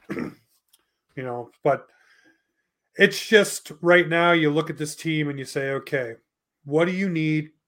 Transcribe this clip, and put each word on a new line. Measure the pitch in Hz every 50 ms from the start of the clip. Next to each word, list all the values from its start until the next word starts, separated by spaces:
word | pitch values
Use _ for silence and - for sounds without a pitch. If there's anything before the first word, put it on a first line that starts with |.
| _ -
<clears throat> | 196 - - - - _ _ _ _ _ _ _ _ _ _ _ _ _ _ _ -
You | 139
know, | 127 127 120 120 117 - _ _ -
but | 147 135 127 - _ _ _ _ _ _ _ _ _ _ _ _ _ _ _ _ _ _ _ _ _ -
it's | - 196 185 - - -
just | - 226 208 196 - - - - - 156 -
right | 175 170 175 180 170 156
now | 165 170 175 175
you | 175 165 156 147
look | 147 160 156 156
at | 147 135
this | 151 151 -
team | - - 165 156 151 147 147
and | 139
you | 135 131
say, | - - 143 139 135
"Okay, | 139 135 131 - 147 135 123 113 113 - _ _ _ _ _ _ _ _ -
what | 139 143 160 175
do | 185
you | 185 185 196
need | 190 170 160 156 156 156 156 151 156 _ _ _